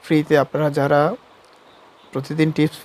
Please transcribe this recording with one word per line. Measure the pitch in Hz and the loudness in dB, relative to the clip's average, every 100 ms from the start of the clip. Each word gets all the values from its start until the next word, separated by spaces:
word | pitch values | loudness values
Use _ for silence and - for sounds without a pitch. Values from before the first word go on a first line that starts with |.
ফ্রিতে | - 156 151 151 | 0 -2 2 0
আপনারা | 135 - 151 | 0 -2 -4
যারা | 143 139 147 151 233 _ - _ _ _ - - _ - | -2 0 2 2 -2 _ -20 _ _ _ -20 -20 _ -12
প্রতিদিন | 135 135 156 160 | -10 -8 0 0
টিপস | 156 151 - | 2 -2 -2